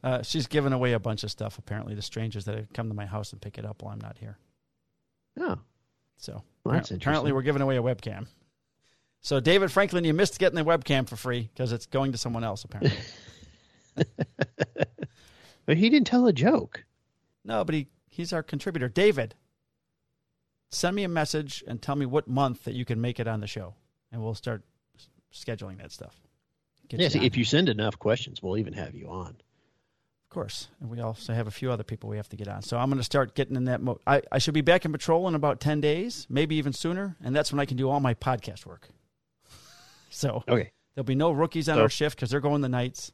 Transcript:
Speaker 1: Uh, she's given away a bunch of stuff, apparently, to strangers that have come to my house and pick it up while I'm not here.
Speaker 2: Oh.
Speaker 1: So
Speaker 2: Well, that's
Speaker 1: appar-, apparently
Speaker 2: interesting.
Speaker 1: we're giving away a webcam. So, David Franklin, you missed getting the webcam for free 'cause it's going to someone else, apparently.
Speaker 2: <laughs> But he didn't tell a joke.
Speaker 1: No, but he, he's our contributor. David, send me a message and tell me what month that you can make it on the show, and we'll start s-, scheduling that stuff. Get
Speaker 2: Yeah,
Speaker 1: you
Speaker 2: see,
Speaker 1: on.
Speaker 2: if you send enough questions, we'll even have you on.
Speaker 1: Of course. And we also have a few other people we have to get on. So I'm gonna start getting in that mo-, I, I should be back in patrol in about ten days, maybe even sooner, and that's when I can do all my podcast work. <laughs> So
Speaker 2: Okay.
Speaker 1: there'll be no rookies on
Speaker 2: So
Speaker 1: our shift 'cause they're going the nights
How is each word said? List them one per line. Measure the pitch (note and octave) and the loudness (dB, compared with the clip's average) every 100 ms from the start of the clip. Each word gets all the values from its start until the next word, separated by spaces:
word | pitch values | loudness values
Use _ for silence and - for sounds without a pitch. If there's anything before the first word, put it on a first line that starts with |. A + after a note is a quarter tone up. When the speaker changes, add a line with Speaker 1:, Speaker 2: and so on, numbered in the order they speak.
Speaker 1:
Uh, | B2+ B2+ | 0 -2
she's | A2+ E3 B2 | 0 -2 0
given | D3+ C#3 | 2 2
away | C3 B2 | 2 2
a | A#2 | 2
bunch | G2 A2 | 0 -4
of | G#2+ | -6
stuff, | - G#2+ - | -6 -8 -8
apparently, | - G#2 A2 | -10 -8 -6
to | G#2 | -8
strangers | - - A2+ G#2+ F#2+ | -8 -6 -6 -6 -6
that | G#2+ | -8
have | G#2+ | -8
come | - A2+ | -8 -6
to | |
my | G#2 | -6
house | G2+ G#2+ G#2 | -6 -6 -8
and | G2+ | -12
pick | G#2 G#2+ | -14 -10
it | G#2+ | -12
up | G#2+ | -10
while | G#2 | -12
I'm | G#2 | -10
not | G#2+ G#2+ | -12 -14
here. | G#2+ G#2 _ _ _ _ _ _ _ _ _ - | -16 -18 _ _ _ _ _ _ _ _ _ -6
Speaker 2:
Oh. | E4+ - - _ _ _ _ _ | -4 -6 -10 _ _ _ _ _
Speaker 1:
So | - A2 - _ | -14 -14 -16 _
Speaker 2:
Well, | A#2 | 0
that's | D3 - | 0 0
Speaker 1:
appar-, | F#2+ | -4
apparently | - D#3 C#3+ | 0 2 2
Speaker 2:
interesting. | |
Speaker 1:
we're | C3+ | 0
giving | B2+ C#3 | 2 2
away | C3+ C3 | 2 2
a | |
webcam. | A#2+ B2 - F#2+ - _ _ _ _ _ _ _ _ _ | 2 -2 -6 -10 -12 _ _ _ _ _ _ _ _ _
So, | - C#3+ | 0 2
David | B2+ F#3+ F#3+ | 6 6 6
Franklin, | E3 G3+ F3+ | 4 4 2
you | E3 | 2
missed | D#3 G3 - | 4 2 4
getting | F#3 E3+ | 2 2
the | |
webcam | D#3 E3 B2+ C#3 C3 | 4 2 4 0 0
for | A#2 | -4
free | B2+ A#2+ A2+ | -4 -2 -4
'cause | - B2+ | -4 -2
it's | A#2 | -2
going | - C3+ C3+ | -2 0 0
to | A#2 | -2
someone | C3 A2+ | -4 -4
else, | A#2 G#2 | -4 -6
apparently. | - G#2 C#3+ - - - - - - - _ _ _ | -8 0 0 0 -8 -18 -20 -20 -20 -20 _ _ _
Speaker 2:
<laughs> | - D#3+ - - - C#3 - - - - - - _ - - - _ - | -2 -2 -2 -8 -2 -4 -2 -6 -2 -4 -4 -14 _ -20 -20 -20 _ 0
But | D#3 | 4
he | A3 | 6
didn't | D4 A#3+ | 6 6
tell | B3 B3 | 6 6
a | |
joke. | C#3+ E3+ D#4 - - - _ _ _ _ _ | 6 4 4 0 -12 -20 _ _ _ _ _
Speaker 1:
No, | G2+ A2 | -4 -2
but | D#3+ | 0
he, | D#3 C3+ _ _ | -2 -4 _ _
he's | - E3+ | -10 -6
our | E3+ | -4
contributor. | D#3 D3 G3+ E3 E3 | -4 -6 -4 -2 -2
David, | A2 G#3 C#3+ A2+ - _ _ _ _ _ _ _ _ _ _ _ _ _ | 4 4 4 -2 -8 _ _ _ _ _ _ _ _ _ _ _ _ _
send | - F3+ G3 | -2 -2 0
me | |
a | F#3+ | -2
message | E3+ D3+ D#3 D3 - - | 0 0 -2 -4 -10 -10
and | A#2 | -8
tell | - | -4
me | C#3+ C3+ | -2 0
what | D3 - | 0 0
month | B2+ C#3 A#2+ | 2 2 0
that | - | -6
you | A#2+ B2 | -6 -4
can | A2+ | -2
make | A#2+ A#2+ | -2 -2
it | A2+ | -2
on | A2 | -2
the | G#2 | -6
show, | G#2+ F2+ F2+ _ _ _ | -8 -10 -16 _ _ _
and | A#2 | -8
we'll | A2 | -6
start | A2 - A2 - _ _ _ | -6 -6 -8 -10 _ _ _
s-, | - _ _ | -20 _ _
scheduling | - - A2 G2+ F#2 | -14 -10 -8 -10 -14
that | - | -16
stuff. | - - _ _ _ _ _ _ _ _ | -18 -20 _ _ _ _ _ _ _ _
Get | - | 2
Speaker 2:
Yeah, | |
Speaker 1:
you | E3+ | 2
Speaker 2:
see, | - | 4
Speaker 1:
on. | C3 | 2
Speaker 2:
if | A#2+ | 2
you | |
send | A#2 D3 F3+ | 2 4 4
enough | G#2 G#2+ - | 2 0 0
questions, | G#2+ A#2+ - - | 2 2 0 -8
we'll | F#2+ G2+ | -4 -2
even | F#2+ | -4
have | F2+ D2+ | -6 -10
you | - D2 | -10 -12
on. | F2+ F2 - _ _ _ _ _ _ _ _ _ | -10 -10 -14 _ _ _ _ _ _ _ _ _
Speaker 1:
Of | |
course. | - G2+ - - _ | -8 -8 -10 -14 _
And | B2+ | -10
we | A#2+ | -6
also | A2+ A2 - | -6 -6 -4
have | A#2 G#2+ | -2 -2
a | |
few | - B2+ | -4 -4
other | A#2+ | -4
people | - A2 G#2+ | -4 -8 -6
we | G#2+ | -8
have | G2+ | -8
to | G2 | -10
get | G2+ | -8
on. | G2 | -8
So | G2+ A#2 | -4 -2
I'm | B2+ | 0
gonna | C3+ | 0
start | A#2+ C#3+ B2+ | 0 0 0
getting | - C3+ C3+ | 0 -2 0
in | |
that | B2+ B2 | 0 0
mo-, | B2+ A#2 - | -2 -4 2
I, | C#3 - | 2 2
I | C3+ | 0
should | C#3+ | 2
be | D#3 | 2
back | D3 F3 | 6 4
in | D#3+ | 4
patrol | D3+ - E3 F#3 | -4 2 2 4
in | |
about | D#3 D3 C3 | 2 2 0
ten | C#3 D3+ | 0 2
days, | D3 D#3 A3 - - | 2 2 -2 -8 -4
maybe | B2+ D#3 | 0 2
even | D#3 C#3+ | 2 0
sooner, | C3 E3 F3+ G3+ E3+ | -2 -2 -2 -4 -6
and | B2+ | 0
that's | C#3 D3+ | 2 2
when | D3 | 0
I | C#3 | 0
can | B2+ | 0
do | C3+ | 2
all | C#3+ | 2
my | C3+ | 2
podcast | A2+ - A#2+ - F#2+ | 2 0 -2 -4 -14
work. | - F2 - | -16 -20 -20
<laughs> | _ _ _ _ _ _ - - - - - _ | _ _ _ _ _ _ -20 -20 -20 -20 -20 _
So | - C#3 A2 - | -4 -2 -2 2
Speaker 2:
Okay. | B2 F2 _ _ | 2 2 _ _
Speaker 1:
there'll | - | -8
be | B2 C3+ | -2 2
no | D#3+ | 2
rookies | C#3+ D#3+ E3 D3 | 4 2 0 2
on | D3+ | 6
Speaker 2:
So | |
Speaker 1:
our | A2 | 6
shift | - D3 - | 4 -2 -2
'cause | A#2+ | -2
they're | C3+ | 0
going | C#3 D3 | 2 2
the | C3+ | 0
nights | B2 B2 - - | 0 -2 -6 -16